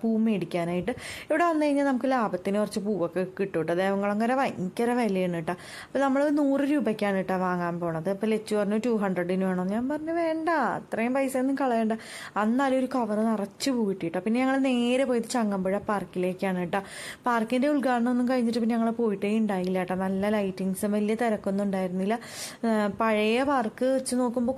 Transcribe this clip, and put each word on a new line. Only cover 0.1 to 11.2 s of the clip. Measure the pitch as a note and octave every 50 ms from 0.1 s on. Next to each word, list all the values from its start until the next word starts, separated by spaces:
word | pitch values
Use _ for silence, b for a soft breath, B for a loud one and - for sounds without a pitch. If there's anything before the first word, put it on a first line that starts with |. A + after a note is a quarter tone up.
| A3+ A3 A3
മേടിക്കാനായിട്ട്. | A3+ A3 F#3 E3 D#3+ - F3 E3+ E3+ F3 F3+ F3 G#3+ B3 B3 B B B B B B
ഇവിടെ | D4+ D#4+ F4 E4+
വന്നു | E4 D#4 D4+
കഴിഞ്ഞാൽ | D4 C#4+ C#4+ C#4+ C#4
നമുക്ക് | C4 A#3+ A#3 C4 C4+
ലാഭത്തിന് | B3+ A3 F#3+ F#3 F3+ - G3 F#3+ G#3
കുറച്ച് | G#3+ G3+ - A3 F#3+
പൂവൊക്കെ | G#3 G#3+ F3 E3+ E3 - F3+ F#3 F#3 - -
കിട്ടും | G3 F#3+ - E3
കേട്ടോ. | D#3+ E3 E3+ F3
ദേവങ്ങളങ്ങര | F#3+ G3 G3 G3 G3+ G3+ G#3 G#3 A3+ A#3 B3+ C4+
ഭയങ്കര | C4+ - - - F#3 F#3 - - A#3+ A#3+ B3 B3
വിലയാണ് | A#3+ G#3+ F#3+ F#3+ F#3 F3+ F3 E3+
കേട്ടോ. | E3 E3+ F3 B B B B B B
അപ്പോൾ | B - C4 C#4
നമ്മൾ | C4+ C4 C#4 C#4+ D4+ D4 D4+
നൂറ് | D4 C#4 C4+ C#4 C#4 C4+
രൂപയ്ക്കാണ് | D4+ D4 A3 A3+ G#3+ G#3+ G#3 G3+ G3 F#3+
കേട്ടോ | F3+ F#3 F#3 F#3 F#3
വാങ്ങാൻ | F3+ F3+ F3 F3 E3+ E3+ E3+
പോണത്. | F3 E3+ D#3+ D#3+ D#3+ F#3+ G3
അപ്പോൾ | G3 - G#3+ A3
ലച്ചു | G#3+ G#3+ - G#3+
പറഞ്ഞു | G#3 G#3 G3 G#3+ A3 G#3+ B3
"ടു | A3+ G#3+ G3+
ഹൺഡ്രഡിന് | G3 F#3 F3+ F3 F3 F#3 F#3 F#3+ F#3+
വേണം." | F#3 F3+ F3+ F#3 G3+
ഞാൻ | A#3 B3 C4
പറഞ്ഞു | D4+ D4+ D#4 D#4+ E4 E4+
"വേണ്ട, | E4+ D#4+ D#4+ D#4+ D#4+ E4+ E4 D4+ B3 G3 E3+
അത്രയും | D3+ - - - G#3+ A3+ B3 B3+
പൈസ | C#4